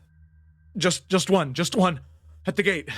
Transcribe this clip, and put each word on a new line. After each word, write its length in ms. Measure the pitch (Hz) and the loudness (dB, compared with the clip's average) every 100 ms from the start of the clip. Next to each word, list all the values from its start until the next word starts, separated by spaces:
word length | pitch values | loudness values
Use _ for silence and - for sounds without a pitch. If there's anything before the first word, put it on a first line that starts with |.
| _ _ - _ _ _ _ - | _ _ -20 _ _ _ _ -2
just, 320 | 170 165 - | -2 -2 0
just 220 | 185 - | 0 2
one, 240 | 190 151 | 2 2
just 200 | 131 170 | -2 -2
one 260 | 247 185 156 - - - - - | 2 2 2 -8 -20 -20 -14 -6
at 100 | - | -2
the 60 | |
gate. 260 | 196 180 143 | 0 0 -4